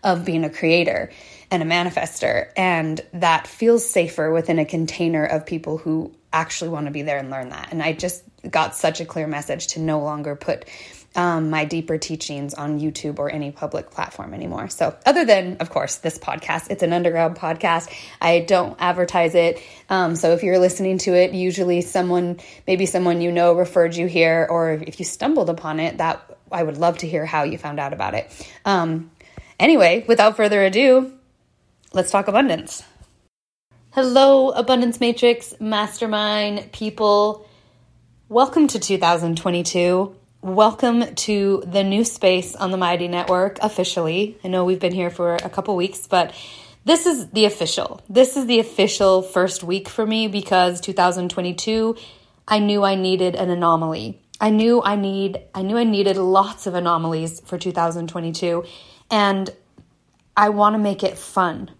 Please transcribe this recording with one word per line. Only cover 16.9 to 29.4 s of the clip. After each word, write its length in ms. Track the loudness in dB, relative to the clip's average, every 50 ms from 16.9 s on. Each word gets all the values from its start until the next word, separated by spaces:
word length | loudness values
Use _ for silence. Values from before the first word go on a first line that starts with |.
| 0
underground 420 | 2 0 0 2 2 0 0 -2
podcast. 580 | -4 -6 -6 -6 -2 0 0 0 0 -2 -6 -16 -18 -18 -20 -12 -4
I 180 | 0 2 2 2
don't 380 | 4 4 2 2 2 0 -4 -2
advertise 560 | -2 -2 0 0 0 0 2 2 2 4 4
it. 260 | 4 4 4 2 -2 -8 -18 -20 -20 -8 _
Um, 260 | 0 0 2 0 0
so 160 | 0 2 2
if 100 | 2 2
you're 160 | 2 2 4 4
listening 420 | 4 4 2 0 -2 -2 0 0
to 140 | 0 2 4
it, 200 | 4 4 4 2
usually 480 | -2 -2 -2 -2 -2 0 0 0 0
someone, 580 | 0 -2 -2 -2 0 2 0 0 0 -2 -4 -8 -12 -20 -20 -14 _
maybe 200 | -2 0 0 0
someone 340 | 0 0 0 2 2 2 2
you 100 | 0 0 2
know 200 | 4 4 4 6
referred 400 | 4 2 0 2 2 2 2 2
you 140 | -2 -4 -2
here, 400 | 2 2 4 4 4 2 2 2
or 220 | 0 0 0 0
if 280 | -2 -4 -6 -10 -10 -10
you 60 | -10
stumbled 440 | -10 -8 -4 -2 0 0 2 0 0
upon 320 | -2 -4 -6 -6 -4 -4
it, 160 | -4 -4 -4 -2
that 400 | -2 -2 -4 -4 -8 _ -20 _ _ _
I 140 | -4 -4 -4
would 140 | -4 -2 0
love 220 | 0 0 0 0
to 80 | -6 -6
hear 160 | -4 -4 -6
how 180 | -2 -2 -2 -2
you 140 | -2 -4 -8
found 240 | -10 -10 -8 -6
out 100 | -6 -8
about 220 | -6 -6 -6 -4 -4
it. 360 | -6 -8 -8 -14 -20 -20 -20 -20 -8 _
Um, 480 | 0 0 0 0 0 -2 -4 -6 -10 _ _ -20 -20 _ -20